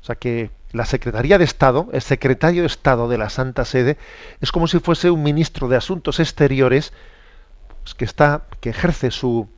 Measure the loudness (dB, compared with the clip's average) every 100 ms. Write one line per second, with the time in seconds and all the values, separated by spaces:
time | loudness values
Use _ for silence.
0 | -12 -6 -4 -4 -6 -10 -12 -6 -4 -4
1 | -4 -4 4 4 4 4 4 4 -2 -6
2 | -2 0 2 2 2 2 -2 0 0 2
3 | 0 -2 -2 -4 -4 -4 -2 0 0 -2
4 | -8 -20 -20 -8 -4 0 2 0 2 2
5 | 2 2 2 0 -2 -2 0 0 0 -6
6 | -4 -2 -2 2 2 4 4 2 0 -14
7 | -20 -20 -20 -20 -20 -20 -20 -16 -16 -8
8 | -8 2 2 2 -8 -10 -8 -2 -2 0
9 | -4 -2 -2 -2 -4